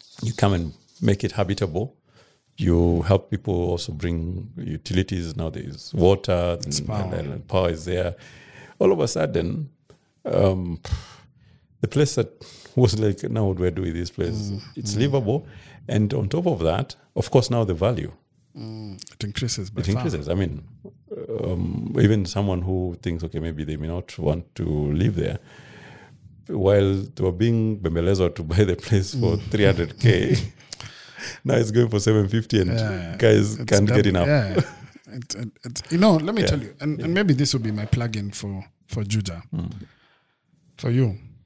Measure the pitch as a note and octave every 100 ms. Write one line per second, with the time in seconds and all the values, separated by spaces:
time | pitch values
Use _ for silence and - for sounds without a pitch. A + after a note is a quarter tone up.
0 | _ - A2+ - G2+ F#2+ D#2+ - _ _
1 | E3+ G2+ F#2+ - G2 G2 G2 E2 A#2+ -
2 | _ _ _ _ _ - F#2+ E2+ E2+ E2+
3 | E2 G2 - G#2 - F2+ F2 F2 - D2+
4 | F2 E2+ E2 F#2 A2+ E3 - D#2 - F2+
5 | F#2+ F#2 E2+ D2+ E2 C2+ C#2 C#2 - -
6 | F2 G2 - F2+ F2 E2+ D2 D2 C#2+ -
7 | - E2 D2 - - F#2+ F2+ E2 F2 F2+
8 | F2 - - - - - - - F#3+ F3+
9 | C3+ D#3+ D#3 - F2 E3 C#3+ - _ _
10 | _ _ - - G2 F#2+ F2+ E2+ - -
11 | - - _ _ _ _ _ _ G#2 C#3
12 | C#3+ - A2+ - - - - - B2 A2
13 | G#2+ F#2+ - A2+ G2+ F#2 F2+ E2 F2+ E2
14 | E2+ - F2+ A2 G#2 G2+ - - A2+ G#2
15 | C#3 C#3 G#2 C#3 - - - - - G#2
16 | G#2 - G2+ D#3 F3 D3+ D#2+ F#2 C3+ -
17 | _ - - C3+ A#2 A#2+ G#2+ E2 G2 B2
18 | - - _ _ _ - A2+ A2 G#2+ F#2
19 | - - G#2 - B2 - F#2+ G#2+ E2+ A#2
20 | - F2+ C#2+ F2+ F2+ D2+ - - - -
21 | _ - - A2+ - F2+ F2+ - - -
22 | A2 G#2+ F2+ F#2+ G2+ F2+ F#2 F#2 F2+ E2+
23 | F2+ E2 D#2+ E2 D#2+ D2+ D2+ D2+ D#2 F2
24 | - - D#2 D#2+ - - E2 D2+ D2 D2+
25 | G#2+ F#2 - - - - - - - -
26 | - - - - - A2 F#2+ G2+ G2 G2
27 | G2 - F#2+ F2 A#2 A#2 A2 G#2 F2 E2
28 | E2+ G2 F2+ - D#2 E2 G2+ F2 - G#2
29 | F#2 C3 A#2 - - G#3+ G3 F2 E2+ -
30 | A#2+ F#2+ - - - - - - - -
31 | - - - - C3+ B2 A2 A2 A#2 G#2+
32 | A2 G#2+ F#2+ A2+ A2 A2 F#2 A#2 A2 F#2
33 | F2 - A2+ G#2+ G#2 A2 A2+ G2+ G#2 A#2+
34 | G2+ F2+ F2 D3 G2 F#2 - - - -
35 | - A2 A#2+ G2 A2+ - A#2+ - - E3+
36 | G#3+ D#3+ D#3 A3+ - D3 G#2+ - D3 D3+
37 | D#3+ F3+ G3+ C3 C#3+ C3+ A2 G#2 G#2+ B2
38 | A#2+ G#2+ G2+ - G2+ G2 F#2+ _ _ -
39 | G2 A2 F#2 E2+ - D#2+ E2+ - - _
40 | _ _ _ _ _ _ _ - B2+ A#2+
41 | B2 G2 - -